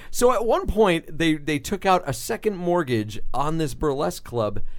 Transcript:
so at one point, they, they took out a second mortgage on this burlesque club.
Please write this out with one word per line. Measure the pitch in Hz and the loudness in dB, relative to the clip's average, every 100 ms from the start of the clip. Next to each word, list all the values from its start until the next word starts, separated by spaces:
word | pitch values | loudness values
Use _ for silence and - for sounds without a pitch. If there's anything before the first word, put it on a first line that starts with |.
| - | -6
so | - 240 | 2 4
at | 220 | 4
one | 226 339 202 | 2 0 0
point, | 196 208 165 - 151 | 2 4 2 -2 0
they, | 165 | 0
they | 156 147 147 | 0 -2 -4
took | - 196 196 | -4 -2 2
out | 180 | 2
a | - | 2
second | 123 - 220 214 180 | -6 -6 -4 -2 -2
mortgage | 175 175 131 113 104 - - | 0 0 2 -2 -2 -2 0
on | 127 151 160 | 2 0 0
this | 147 | -2
burlesque | - 156 135 170 - | -2 -2 0 -2 -4
club. | - 120 104 101 - | -4 -2 0 2 0